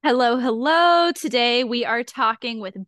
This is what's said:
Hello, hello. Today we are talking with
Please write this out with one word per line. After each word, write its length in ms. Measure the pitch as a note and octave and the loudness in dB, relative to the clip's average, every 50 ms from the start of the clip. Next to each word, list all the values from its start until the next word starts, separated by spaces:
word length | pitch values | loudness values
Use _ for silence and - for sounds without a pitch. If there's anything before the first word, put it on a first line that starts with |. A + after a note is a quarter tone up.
| - | 0
Hello, 340 | D4+ B3 B3+ B3+ A#3 A#3 B3+ | 2 2 2 2 2 2 0
hello. 720 | A#3+ C4 A#3 A3+ B3 D4 D#4+ E4 E4+ F4 F4 E4+ E4+ E4+ | 0 -2 -2 -2 0 0 2 4 4 4 4 4 2 2
Today 520 | E4+ - - D4+ G#3+ B3 A#3+ A#3+ A#3+ B3 B3+ | -2 -4 -6 -4 0 0 0 2 2 0 0
we 220 | A3+ A#3+ A#3+ A#3 | -2 -2 -4 -2
are 180 | - A3+ A#3 A#3+ | -2 -2 -4 -4
talking 560 | - - C4+ B3+ A3 A3+ - - A#3+ A#3 A3 | -8 -4 -2 -2 -2 -2 -2 -6 -10 -8 -8
with 160 | G#3 F#3+ - G3 F#3+ | -10 -10 -12 -12 -16